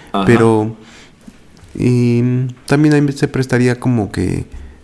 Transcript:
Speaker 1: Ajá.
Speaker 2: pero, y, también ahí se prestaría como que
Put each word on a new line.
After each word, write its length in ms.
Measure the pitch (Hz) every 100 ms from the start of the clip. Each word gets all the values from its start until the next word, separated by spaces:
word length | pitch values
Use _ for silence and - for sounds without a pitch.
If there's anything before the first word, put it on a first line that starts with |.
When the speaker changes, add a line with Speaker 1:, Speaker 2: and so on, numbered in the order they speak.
| -
Speaker 1:
Ajá. 140 | 101 98
Speaker 2:
pero, 500 | 113 113 110 110 113 - - - - - - - - - -
y, 440 | 127 123 120 120 123 123 127 123 -
también 280 | 143 151
ahí 180 | 147 143
se 160 | 139 139
prestaría 500 | 135 127 123 123 120
como 300 | 131 120 -
que 320 | - 92 87 82 - - -